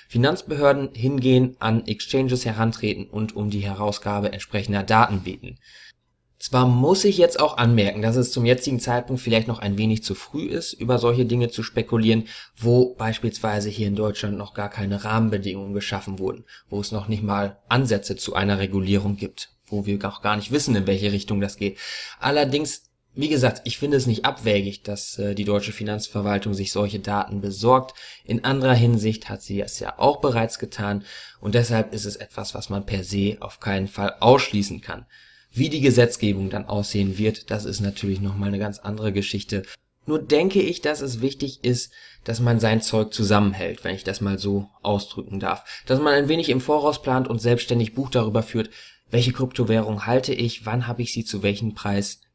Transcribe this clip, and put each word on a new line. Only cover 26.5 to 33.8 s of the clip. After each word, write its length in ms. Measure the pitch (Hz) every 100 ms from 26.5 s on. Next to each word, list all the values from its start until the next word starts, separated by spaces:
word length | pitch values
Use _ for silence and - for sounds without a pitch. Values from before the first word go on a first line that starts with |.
sich 200 | 98 95
solche 260 | 98 101 104
Daten 400 | 104 104 - 101
besorgt. 580 | 101 95 123 131 127 - - - -
In 180 | 113
anderer 300 | 131 135 131
Hinsicht 560 | 120 117 113 110 107 -
hat 120 | 101
sie 200 | - 98
es 180 | - -
ja 180 | - -
auch 200 | 135 147
bereits 420 | 143 117 113 -
getan 460 | 107 - 101 101 - - - -
und 160 | 104 117
deshalb 380 | 113 113 110
ist 100 | 110
es 140 | 104 -
etwas, 360 | - - 104
was 160 | 104 -
man 160 | 98 101
per 200 | 98 90
se 320 | 101 98 -
auf 220 | - -
keinen 260 | 110 98